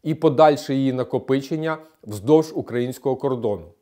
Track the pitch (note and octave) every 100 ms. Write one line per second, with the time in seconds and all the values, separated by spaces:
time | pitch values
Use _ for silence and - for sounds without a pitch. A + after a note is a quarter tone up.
0 | D#3 D3+ D#3+ C3+ D#3 C#3+ - C3+ C3+ B2+
1 | B2 B2+ - C3+ C#3 D#3+ D#3+ D#3 - _
2 | A2 G#2 G#2+ D#3 D#3 E3+ - A#2+ B2 B2+
3 | C#3 C3 C#3 B2+ A2+ G2 D#2+ _